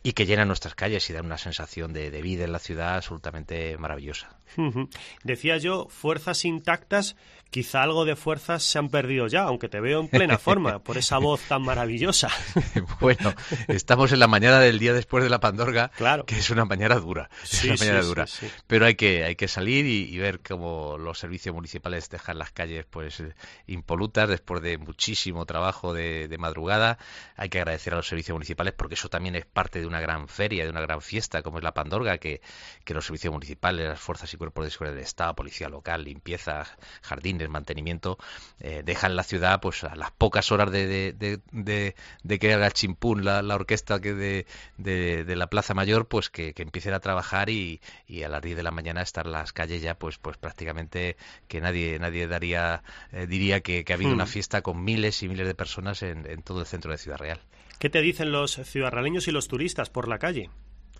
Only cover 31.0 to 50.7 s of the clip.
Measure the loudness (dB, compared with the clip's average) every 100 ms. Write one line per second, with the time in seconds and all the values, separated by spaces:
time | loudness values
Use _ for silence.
31 | -4 -6 -4 -4 -4 -4 -4 -4 -2 -2
32 | 0 -2 -4 -8 -12 -20 -20 -18 -8 -6
33 | -6 -4 -4 -4 -8 -2 -2 0 -4 -6
34 | -8 -8 -8 -10 -8 -6 -6 -6 -8 -8
35 | -10 -4 -4 -4 -10 -10 -10 -10 -6 -6
36 | -6 -12 -8 -8 -6 -6 -8 -14 -20 -18
37 | -10 -6 -4 -4 -4 -6 -6 -6 -4 -4
38 | -6 -8 -10 -18 -20 -14 -10 -8 -4 0
39 | 2 2 -2 2 4 4 2 -4 -8 -8
40 | -8 2 4 4 4 4 4 2 2 0
41 | -2 -4 -4 -4 -8 -6 -2 0 -2 -6
42 | -20 -12 -2 2 6 6 4 4 -2 0
43 | 2 2 4 2 2 -2 0 -2 0 -2
44 | -2 -4 -2 -2 -6 -14 -20 -10 -2 0
45 | 0 0 -2 -2 0 0 0 0 4 2
46 | 2 0 -2 -6 -8 -8 -8 -6 -4 -4
47 | -2 -2 -2 -2 0 -2 -4 -8 -16 -20
48 | -14 -10 -6 -6 -6 -4 -4 -4 -6 -6
49 | -6 -6 -6 -6 -8 -6 -6 -4 -4 -6
50 | -8 -10 -12 -12 -14 -10 -8